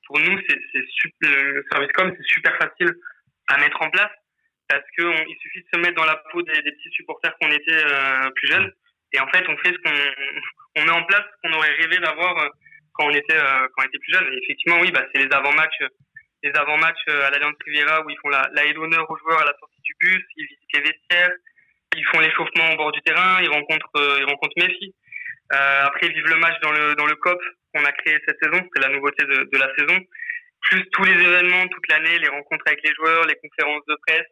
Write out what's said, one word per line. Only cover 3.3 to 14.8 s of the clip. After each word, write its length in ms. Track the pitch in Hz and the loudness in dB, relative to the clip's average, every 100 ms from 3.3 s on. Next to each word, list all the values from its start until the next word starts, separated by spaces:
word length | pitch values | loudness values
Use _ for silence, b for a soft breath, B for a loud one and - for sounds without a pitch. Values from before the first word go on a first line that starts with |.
| _ - | _ -2
à 100 | 139 | 2
mettre 240 | 147 - | 2 0
en 80 | 160 | -2
place 220 | 180 208 - _ _ _ _ _ | 0 -2 -4 _ _ _ _ _
parce 160 | 143 - - | -4 -2 -2
que 60 | 175 | 0
on, 200 | 160 156 | 0 -4
il 100 | 156 | -10
suffit 200 | - 185 | -16 -18
de 60 | 175 | -6
se 60 | 175 | -2
mettre 160 | 175 165 | 0 2
dans 100 | 160 | 0
la 160 | 156 - | 0 -4
peau 100 | 175 | -8
des, 200 | 170 156 | -2 -2
des 100 | 147 | -4
petits 200 | 143 - | -10 -10
supporters 440 | - 151 151 165 - | -10 -10 -6 -6 -2
qu'on 120 | 156 | -2
était, 320 | 147 151 160 | 0 0 0
euh, 460 | 151 139 135 131 135 131 | 2 2 2 0 0 -2
plus 120 | - | 0
jeunes. 240 | 165 - - _ _ _ | 0 0 -6 _ _ _
Et 60 | 131 | -4
en 80 | 135 | 0
fait, 160 | 185 170 | 0 0
on 100 | 147 | -2
fait 160 | 180 | -2
ce 40 | 175 | -2
qu'on, 1000 | 170 147 143 135 139 147 - - - 160 | -2 0 -2 -4 -10 -10 -14 -18 -10 -2
on 40 | 156 | 2
met 60 | |
en 120 | 170 | 0
place 180 | 165 202 | 2 0
ce 280 | 208 _ 165 | 0 _ -4
qu'on 80 | 160 | 0
aurait 180 | 156 147 | 0 2
rêvé 220 | 160 180 | 0 0
d'avoir, 380 | 165 151 180 170 | 0 -2 -2 0
euh, 120 | 147 - B B _ | -4 -6 B B _
quand 120 | - 147 | -2 0
on 60 | |
était, 260 | 147 147 160 | 0 2 2
euh, 300 | 139 135 131 | 4 2 0
quand 100 | 131 | -2
on 40 | 131 | -4
était 120 | 135 | -4
plus 140 | - | 0
jeune. 140 | 180 147 | 0 0
Et 60 | 131 | -6
effectivement, 360 | 127 139 165 | -8 -6 0
oui, 120 | 170 | 2